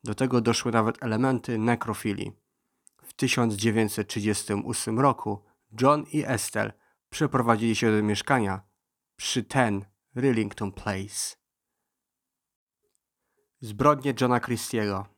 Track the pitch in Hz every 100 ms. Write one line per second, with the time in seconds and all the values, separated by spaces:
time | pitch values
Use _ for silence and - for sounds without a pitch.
0 | - 104 131 123 117 113 123 113 110 -
1 | 123 110 131 127 120 113 113 117 117 104
2 | 107 101 104 - _ _ _ _ _ _
3 | - - 131 - 117 101 113 110 107 -
4 | 101 110 104 101 - 104 - 113 - 113
5 | 139 120 - 101 _ _ _ 110 131 147
6 | - 151 135 117 - 107 107 - _ _
7 | _ - 151 135 117 110 117 107 117 107
8 | 107 104 - 131 101 98 _ _ _ _
9 | _ _ - 127 120 139 117 98 101 _
10 | _ 120 135 113 107 - 101 - 107 95
11 | 98 - - - _ _ _ _ _ _
12 | _ _ _ _ _ _ _ _ _ _
13 | _ _ _ _ _ _ 113 104 139 143
14 | 143 117 127 123 - 117 - 117 104 98
15 | 98